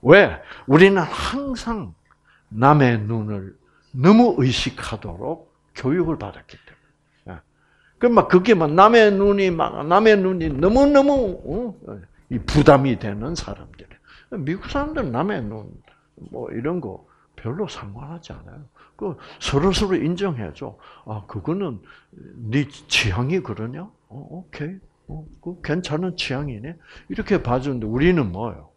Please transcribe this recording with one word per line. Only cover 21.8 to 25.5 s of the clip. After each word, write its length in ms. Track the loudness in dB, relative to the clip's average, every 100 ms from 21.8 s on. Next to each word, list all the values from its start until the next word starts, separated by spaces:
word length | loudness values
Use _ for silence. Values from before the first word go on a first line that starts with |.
| _ -20 _ -20 -20 -16 -6
네 160 | -4 -4 -10 -4
취향이 520 | -2 -2 -2 -2 -4
그러냐? 420 | -6 -10 -10 -10 -16 _ _
어, 180 | -20 -18
오케이. 400 | -18 -18 -12 -12 -12 _ _ _
어, 160 | -16 -16 -18
그 180 | -16